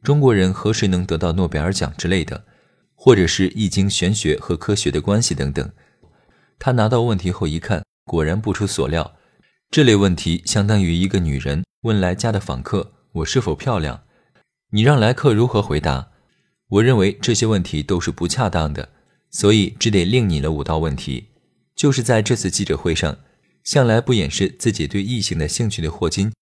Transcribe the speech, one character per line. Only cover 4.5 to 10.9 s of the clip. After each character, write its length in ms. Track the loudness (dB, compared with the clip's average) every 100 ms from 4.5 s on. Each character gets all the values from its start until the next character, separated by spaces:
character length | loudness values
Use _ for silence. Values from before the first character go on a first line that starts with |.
| -6
科 180 | -2
学 160 | -2 0
的 120 | -2
关 200 | 0 0
系 140 | 0 -2
等 160 | -4
等。 180 | -4 -6 -10 _ _ _ _ _ _ _ _
他 140 | -2
拿 160 | 0 2
到 140 | 2
问 160 | 0 -2
题 140 | -2
后 140 | -4 -4
一 140 | -4
看， 240 | -4 -6 -6 _ -4
果 180 | -2
然 160 | 0 -2
不 140 | -2
出 120 | -2 -4
所 220 | -2 -2
料， 280 | -2 -6 _ _ _ _ _ _
这 140 | 2
类 120 | 4 6
问 200 | 4 0
题 260 | -2 -4 -2
相 200 | 0 2
当 160 | 2
于 140 | 2